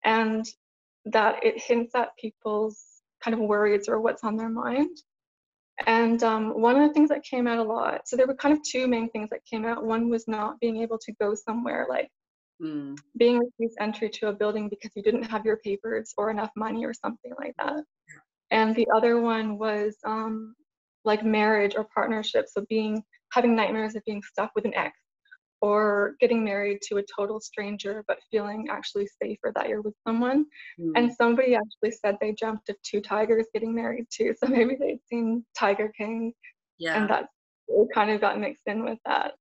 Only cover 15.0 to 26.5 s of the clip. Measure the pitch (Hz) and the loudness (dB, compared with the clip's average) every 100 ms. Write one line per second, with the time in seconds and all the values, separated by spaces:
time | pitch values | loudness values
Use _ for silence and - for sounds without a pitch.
15 | 208 233 226 220 220 220 - 202 226 226 | 0 0 -2 -4 -2 -2 -2 -6 -4 -6
16 | 220 - 208 214 208 - 214 220 233 233 | -6 -4 -2 -2 -4 -6 -6 -4 -6 -6
17 | - 233 247 - - - - 302 302 _ | -8 -8 -12 -12 -12 -6 -6 -6 -10 _
18 | _ - _ _ _ 220 220 220 233 220 | _ -20 _ _ _ 2 2 2 4 4
19 | 233 233 233 226 220 208 220 208 208 208 | 4 2 2 0 -2 -4 -2 -2 -2 -4
20 | 208 220 220 220 220 226 _ _ _ _ | -6 -4 -4 -8 -10 -20 _ _ _ _
21 | 220 214 220 214 214 214 202 208 214 - | 0 2 2 4 4 4 2 0 -4 -2
22 | 208 220 214 233 - - 202 220 214 214 | 0 -2 0 0 0 -4 -2 -2 0 -4
23 | - _ _ - 240 226 202 220 214 220 | -8 _ _ 2 4 4 2 0 -4 -6
24 | 214 208 202 - 214 - 208 - - - | -8 -8 -8 -6 -4 -2 -2 -2 -4 -6
25 | _ _ _ - _ _ 208 208 214 202 | _ _ _ -20 _ _ 2 4 4 2
26 | 202 - 233 233 220 | 0 2 2 4 0